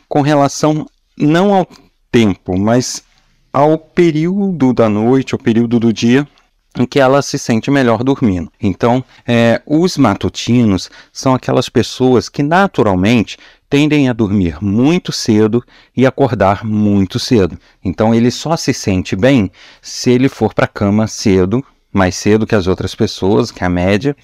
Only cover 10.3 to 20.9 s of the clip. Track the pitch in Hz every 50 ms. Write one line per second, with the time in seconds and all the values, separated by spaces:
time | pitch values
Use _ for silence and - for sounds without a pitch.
10.3 | - - - - 117 123 120 107 95 90 - - - - - _ _ - - 135
11.3 | 131 127 - - 131 131 123 - - 120 107 - - - 127 131 127 113 - -
12.3 | - - 143 143 165 185 196 190 - - 120 107 95 90 92 107 123 117 95 -
13.3 | - - - - _ _ _ _ - 143 147 151 151 147 139 127 120 110 113 92
14.3 | 101 107 92 85 76 73 104 101 98 110 123 147 170 180 - - - - - -
15.3 | 110 104 107 107 107 120 - _ _ _ _ _ _ - 123 131 - - 139 127
16.3 | 120 101 98 95 101 98 - 110 107 107 104 104 101 101 98 90 - 117 - -
17.3 | 131 110 92 85 - - _ _ _ _ - 95 82 - 110 113 113 117 117 123
18.3 | - - - 151 165 160 - - 127 - - 110 95 92 87 - - 95 92 127
19.3 | 143 127 98 90 - _ - - - _ - - - - - 131 123 123 127 131
20.3 | - - 113 101 - - - - - - 110 101